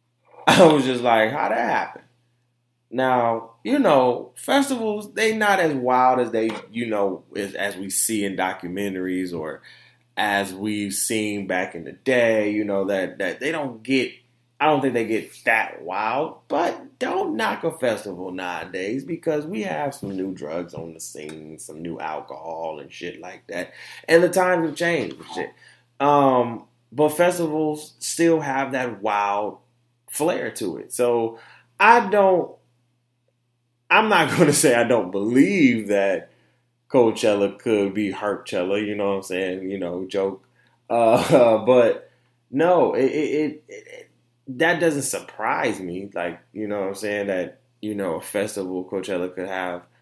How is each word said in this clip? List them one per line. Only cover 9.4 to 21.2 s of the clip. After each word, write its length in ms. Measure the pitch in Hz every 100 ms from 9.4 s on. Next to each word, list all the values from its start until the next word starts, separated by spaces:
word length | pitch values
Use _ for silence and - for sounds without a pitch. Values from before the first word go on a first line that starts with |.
| 78 73 - - - _ _ -
as 380 | 104 101 98 95
we've 400 | 107 104 101 98
seen 540 | - 110 107 104 95
back 260 | 90 95 85
in 100 | 73
the 80 |
day, 580 | 92 - 127 117 110 104
you 140 | 104 104
know, 200 | 98 95
that, 320 | 98 90 -
that 220 | 95 82
they 100 | 131
don't 320 | 165 139 113
get, 300 | 110 135 117 - _ _ _ -
I 60 | 151
don't 140 | 147
think 140 | 135 120
they 100 | 110
get 280 | 110 85 - -
that 360 | 110 - -
wild, 560 | 85 95 107 127 160 - -
but 520 | - - - 262 -
don't 360 | 254 359 392 220
knock 280 | 220 196 170
a 80 |
festival 580 | - 127 107 104 90 92
nowadays 760 | 92 90 85 87 92 98 131 135
because 400 | 170 - 151 151
we 180 | 214
have 300 | 202 156 147
some 240 | - 101 95
new 160 | 95
drugs 400 | 90 71 82 85
on 220 | 76 82 80
the 60 |
scene, 580 | - -